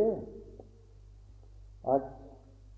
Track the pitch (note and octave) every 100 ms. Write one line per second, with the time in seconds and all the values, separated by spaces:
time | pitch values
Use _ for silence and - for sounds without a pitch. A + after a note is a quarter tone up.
0 | A3 G3 - - - - - - - -
1 | - - - - - - - - - C3+
2 | - - - - - - -